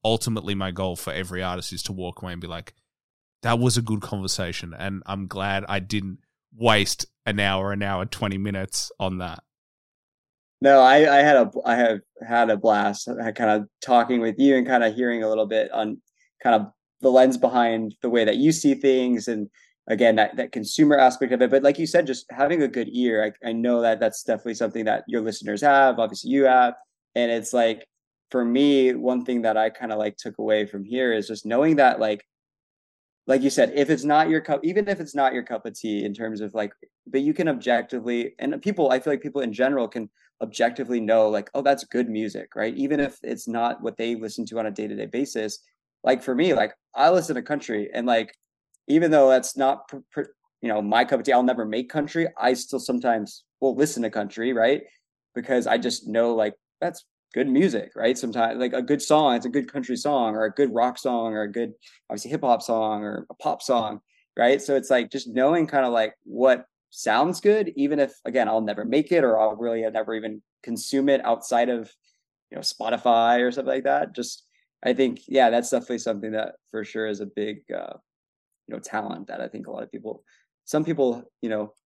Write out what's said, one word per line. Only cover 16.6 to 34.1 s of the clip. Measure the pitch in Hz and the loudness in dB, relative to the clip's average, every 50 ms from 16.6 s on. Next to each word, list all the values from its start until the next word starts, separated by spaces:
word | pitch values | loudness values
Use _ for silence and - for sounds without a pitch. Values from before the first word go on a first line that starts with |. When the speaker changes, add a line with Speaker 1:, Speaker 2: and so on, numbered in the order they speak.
| 104 - _ _ _ _ _ - | 2 0 _ _ _ _ _ 0
Speaker 2:
the | - 131 | 2 6
lens | 127 131 131 131 127 123 | 8 8 8 6 4 2
behind | 127 123 123 123 120 117 113 113 113 107 104 _ | 0 2 2 4 2 2 2 -2 -4 -6 -8 _
the | - 120 | -4 0
way | 113 120 110 | 2 2 4
that | 107 107 120 | 4 2 4
you | 139 160 | 4 4
see | 160 160 - 147 139 | 4 4 2 2 2
things. | 127 143 139 131 131 127 123 123 110 104 - | 4 4 4 4 4 4 2 0 0 -2 -4
And | 117 107 104 101 _ _ _ _ _ _ _ - | -4 -6 -6 -8 _ _ _ _ _ _ _ -4
again, | 113 104 120 117 110 | 0 4 4 6 6
that, | 110 107 104 - - | 6 2 2 0 -6
that | 123 - | -8 -6
consumer | - 120 107 - - - 156 147 147 139 | -6 -10 -8 -6 2 4 6 6 8 8
aspect | 131 127 120 - 139 117 | 6 6 6 4 -2 0
of | 127 120 127 | 2 2 2
it. | 120 | 4
But | 131 135 | 4 4
like | 135 139 139 151 | 4 4 2 2
you | 165 | -2
said, | 160 - 170 170 135 | 0 2 2 2 2
just | 127 - - - | -2 -8 -8 -12
having | - 123 139 143 175 165 147 | -4 -2 0 0 2 2 0
a | 123 | 0
good | - 123 113 104 | 0 -4 -6 -4
ear, | 110 123 123 123 113 107 107 | -2 -2 0 2 2 2 0
I, | 107 107 - - 113 | -2 -4 -8 -8 -6
I | 113 | -4
know | 113 117 123 120 117 | -2 0 2 2 4
that | 117 117 113 104 | 4 2 2 2
that's | 117 110 - - - | 0 -2 -2 -4 -4
definitely | - 113 107 - 120 110 | -4 -4 -4 -4 -8 -6
something | 107 117 107 101 117 113 | -4 -4 -4 -4 -4 -2
that | 107 104 117 - - | -2 -2 -2 -4 -4
your | 123 117 | -6 -4
listeners | 110 113 104 - 107 107 104 101 | -4 -4 -6 -8 -6 -6 -4 0
have, | 147 147 139 135 135 131 120 117 | 2 4 6 6 6 6 4 2
obviously | 113 107 - - - 123 | -2 -2 -4 -8 -6 -2
you | 131 139 135 | 0 4 4
have. | 131 127 127 123 120 120 - - _ _ _ _ _ - | 6 6 6 4 2 0 -4 -16 _ _ _ _ _ -4
And | 123 120 117 | -2 -2 0
it's | 117 117 107 - - | -2 -4 -4 -2 0
like, | 123 117 113 113 - - _ _ _ _ _ _ _ _ _ | 2 2 2 0 -2 -10 _ _ _ _ _ _ _ _ _
for | - 127 120 | -4 -2 -2
me, | 117 120 131 143 143 143 135 131 127 123 | 0 2 2 4 4 4 4 4 2 2
one | 123 120 127 127 123 123 | 0 -2 -2 -2 -2 -2
thing | 131 123 120 113 | -2 -4 -2 0
that | 110 107 107 | 0 2 2
I | 110 113 | 0 0
kinda, | - - 127 113 110 | -2 -6 -8 -6 -4
like, | 107 107 107 104 - | -4 -4 -4 -6 -8
took | - 120 104 - | -14 -14 -10 -6
away | 110 110 107 107 104 | -2 0 0 0 0
from | 101 - 101 98 | -2 -6 -12 -10
here | 101 120 127 131 123 113 | -6 -4 -2 -2 0 0
is | 110 101 - | -2 -4 -6
just | 110 104 - | -8 -10 -6
knowing | 107 117 120 147 160 160 | -4 0 2 2 2 4
that, | 143 135 127 123 - | 6 6 4 4 2
like, | 110 107 104 101 - _ _ _ _ _ _ _ _ _ _ _ _ _ _ _ _ _ _ _ - - | 0 -2 -2 -4 -8 _ _ _ _ _ _ _ _ _ _ _ _ _ _ _ _ _ _ _ -2 0
like | 131 135 | 2 2
you | 127 139 | 2 2
said, | 131 147 123 113 - | 2 4 2 2 4
if | 143 139 139 | 0 2 2
it's | 160 123 131 | 2 0 2
not | 147 | 2